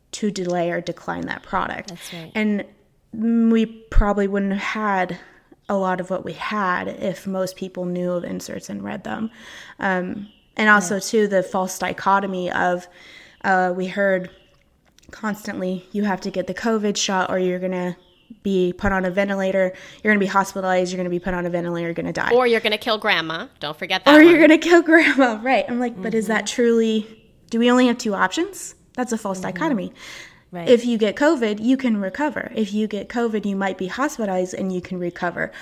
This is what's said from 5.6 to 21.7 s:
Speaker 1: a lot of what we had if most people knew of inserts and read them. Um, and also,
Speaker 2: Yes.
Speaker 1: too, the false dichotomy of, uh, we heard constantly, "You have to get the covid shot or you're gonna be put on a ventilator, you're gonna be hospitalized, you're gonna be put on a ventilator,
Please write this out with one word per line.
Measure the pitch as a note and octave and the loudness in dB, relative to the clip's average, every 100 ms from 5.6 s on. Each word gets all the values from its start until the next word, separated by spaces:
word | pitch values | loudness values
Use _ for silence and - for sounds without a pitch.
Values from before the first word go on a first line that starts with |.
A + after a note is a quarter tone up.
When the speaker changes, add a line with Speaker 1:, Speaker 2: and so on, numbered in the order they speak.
| - | -4
Speaker 1:
a | G3+ | -2
lot | F#3 F3+ | 0 -2
of | F3+ | -4
what | F#3 | -6
we | - | -6
had | D#3+ - G#3+ F#3+ F3+ F#3+ | -8 -6 -2 -2 -2 -4
if | - G#3 F3 G3 | -6 -6 -6 -6
most | F#3+ F#3 - | -4 -4 -6
people | F#3+ F3+ | -10 -6
knew | F3+ F3+ F3+ | -6 -2 -2
of | F3+ | -2
inserts | F3 F#3 - - - | -4 -8 -10 -12 -10
and | G3+ | -10
read | G3+ G#3 | -8 -8
them. | A3 G#3+ A3 - - - - - | -8 -6 -6 -8 -20 -20 -20 -6
Um, | G3 F#3 F3+ G3+ G3+ _ _ - | -2 -2 -4 -8 -12 _ _ 0
and | G#3+ | 4
also, | G#3 F3+ G3 | 4 4 -4
Speaker 2:
Yes. | - | 0
Speaker 1:
too, | A3+ G#3 | 2 4
the | G3 | 2
false | F3+ G3 F#3 - | 0 -2 -4 -4
dichotomy | F3+ - G3 G3 G3 F#3 F3+ | -6 -2 2 2 0 -4 -4
of, | - F3+ F3+ - - - - - _ | 0 0 0 -6 -20 -20 -20 -20 _
uh, | G3+ F#3 F#3 | 0 2 2
we | F3+ F#3 | 0 -4
heard | F#3+ G3 F#3+ F3 - _ _ _ _ _ _ - | 0 2 2 -2 -14 _ _ _ _ _ _ -20
constantly, | - A3 G#3 - G3+ F#3 F#3 - | -8 -6 -6 -8 -6 -6 -6 -6
"You | G3+ | -4
have | G#3 F#3+ | -2 -2
to | G3+ | -4
get | F#3+ F3+ | -6 -6
the | |
covid | F3+ A#3 A3 G#3 G3+ | -4 0 0 0 -2
shot | - F#3+ F#3 | -2 0 0
or | F#3 | 0
you're | F#3 F3+ | 0 0
gonna | F#3 F#3 F3+ E3+ _ _ _ - | -4 -2 -4 -6 _ _ _ -10
be | G3+ F#3+ F3+ | -2 2 2
put | F3 G3+ | 0 0
on | G3 | 0
a | F#3 | 0
ventilator, | F#3 G3+ G3 F#3+ F#3+ F#3 F#3 - - | 0 0 0 0 2 0 -2 -16 -4
you're | G#3+ | 2
gonna | G#3 | 2
be | G3 | 4
hospitalized, | G3 F#3+ G3 F#3+ F#3 F3+ | 2 0 -2 0 2 0
you're | F#3 | -2
gonna | F3+ | -4
be | F3 | -2
put | F#3+ | -2
on | F3+ F3 | -4 -2
a | |
ventilator, | F3 E3+ | -4 -4